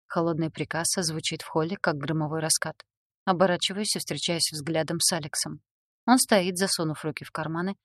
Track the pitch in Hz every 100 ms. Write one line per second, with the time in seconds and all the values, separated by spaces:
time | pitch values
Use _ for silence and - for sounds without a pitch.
0 | - 175 165 160 160 - 151 160 165 -
1 | 165 160 - 160 - 160 160 196 - 147
2 | 143 156 151 160 160 - 160 - - _
3 | _ _ - 175 185 175 - 196 214 185
4 | - 147 - 170 - 151 147 160 156 165
5 | - 175 147 - 156 151 _ _ _ _
6 | - 254 - 202 180 180 190 - 160 151
7 | 156 139 - - 156 165 185 196